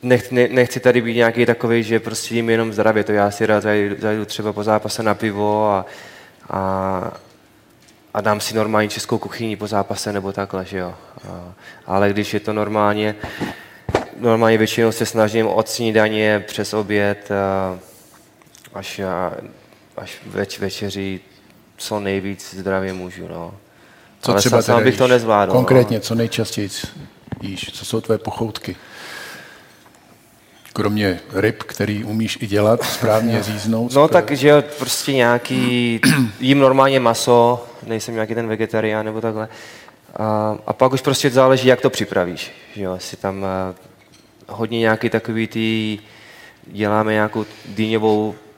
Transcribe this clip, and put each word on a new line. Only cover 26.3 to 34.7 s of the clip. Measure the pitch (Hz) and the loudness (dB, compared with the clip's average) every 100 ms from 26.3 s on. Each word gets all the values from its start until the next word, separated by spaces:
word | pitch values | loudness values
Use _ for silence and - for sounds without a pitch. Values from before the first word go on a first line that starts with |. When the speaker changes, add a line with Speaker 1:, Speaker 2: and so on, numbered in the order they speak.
| - 110 - 101 - - - - _ - - | -2 -4 -4 -6 -8 -14 -16 -20 _ -16 -12
Speaker 2:
jíš? | - 139 - | -10 -10 -12
Co | - | -12
jsou | - 113 | -6 -6
tvoje | - 107 | -2 -2
pochoutky? | - - 113 104 - 92 - - - - - - - - - _ _ _ _ _ _ _ _ _ - | -2 -6 -6 -8 -10 -12 -16 -20 -16 -16 -16 -18 -20 -20 -20 _ _ _ _ _ _ _ _ _ -14
Kromě | - 104 107 101 87 - | -4 -2 0 0 -2 -6
ryb, | 95 107 113 | 0 0 0
který | - - 104 104 | -12 -6 -4 -4
umíš | 104 110 110 - | -4 -4 -4 -4
i | 110 | -2
dělat, | 104 104 120 | 2 4 2
správně | - - 117 107 113 110 | 0 -2 0 2 2 0
Speaker 1:
<laughs> | |
Speaker 2:
říznout, | 101 107 101 113 120 | -2 -6 -2 -2 2
Speaker 1:
No, | 131 156 | 4 6
Speaker 2:
spra- | |
Speaker 1:
tak, | 139 107 | 4 2
že | 143 143 | 2 6
jo, | 147 143 | 6 4